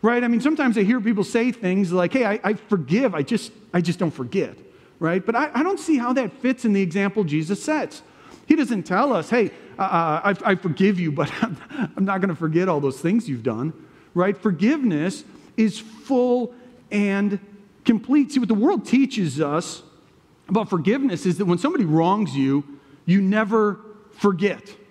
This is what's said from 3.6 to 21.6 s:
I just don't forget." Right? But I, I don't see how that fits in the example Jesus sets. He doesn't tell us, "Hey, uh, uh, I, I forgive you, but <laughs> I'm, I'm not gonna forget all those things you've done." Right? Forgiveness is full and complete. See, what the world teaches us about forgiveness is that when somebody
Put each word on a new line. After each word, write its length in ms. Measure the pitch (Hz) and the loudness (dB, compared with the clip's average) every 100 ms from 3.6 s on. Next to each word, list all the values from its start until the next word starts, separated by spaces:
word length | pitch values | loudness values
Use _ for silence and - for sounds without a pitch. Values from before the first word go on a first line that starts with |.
| - | -4
I 60 | 175 | -2
just 180 | 170 170 | 0 0
don't 140 | 175 | -2
forget." 440 | 135 123 196 127 - - - - _ | -4 -6 -4 -4 -8 -20 -20 -20 _
Right? 240 | 160 180 | -2 -2
But 120 | 185 233 | 0 -2
I, 140 | 302 | 0
I 80 | 269 | 0
don't 160 | 330 381 | 0 -2
see 200 | - 294 | 0 0
how 140 | 240 | 2
that 180 | 254 233 - | 0 -2 -4
fits 240 | 247 254 | -4 -2
in 80 | 233 | 0
the 100 | 196 | 2
example 400 | 190 170 196 196 | 2 0 -2 0
Jesus 380 | 185 147 160 202 | 0 -2 -2 -6
sets. 400 | - 311 208 - - - - - - | -2 -2 -4 -10 -20 -20 -20 -20 2
He 100 | 320 | 2
doesn't 280 | 262 220 | 4 -2
tell 280 | 170 185 277 | -2 0 2
us, 160 | 220 156 | 0 0
"Hey, 220 | 226 196 - - - | 0 0 -4 -20 -6
uh, 40 | |
uh, 520 | 190 185 165 156 185 196 | -2 0 0 0 0 -2
I, 100 | 226 | 0
I 20 | |
forgive 460 | 190 185 143 190 190 | 0 -2 0 2 2
you, 100 | 170 | -2
but 180 | 143 147 - | -2 -4 -2
<laughs> 60 | |
I'm, 140 | 233 160 - - 226 - | -6 -6 -12 -8 -8 -4
I'm 80 | |
not 160 | 196 190 | -4 -2
gonna 160 | 190 160 | -2 -2
forget 320 | 160 156 185 | -2 0 0
all 120 | 156 | 0
those 200 | 139 131 | -2 -2
things 280 | 165 220 214 | -2 -2 -2
you've 140 | 131 | -4
done." 300 | 117 113 143 156 - - - | -4 -4 -6 -8 -18 -20 -10
Right? 220 | 170 185 202 | -2 -2 0
Forgiveness 880 | 214 165 208 311 254 151 170 196 - - - - | -2 0 2 2 0 0 -2 -6 -14 -20 -16 -2
is 240 | 220 - | -2 -2
full 760 | - - - 262 247 247 233 - - - - | -14 -20 -2 0 2 0 -2 -10 -20 -20 -6
and 480 | 208 202 196 202 196 - - - _ - | -2 0 0 0 -2 -8 -20 -20 _ 0
complete. 420 | 226 - 285 269 | 0 4 2 4
See, 80 | 269 | 0
what 100 | 233 | 0
the 60 | |
world 320 | 214 254 370 - | 2 2 0 2
teaches 540 | 247 269 220 175 131 | 2 2 0 -4 -2
us 420 | 156 151 - - - - _ _ _ _ - | -2 -2 -4 -12 -18 -20 _ _ _ _ -2
about 220 | 208 208 | -2 0
forgiveness 560 | 180 151 262 269 175 | 0 0 2 0 0
is 140 | 180 170 | -2 0
that 80 | 190 | 0
when 100 | |
somebody 300 | 175 | 0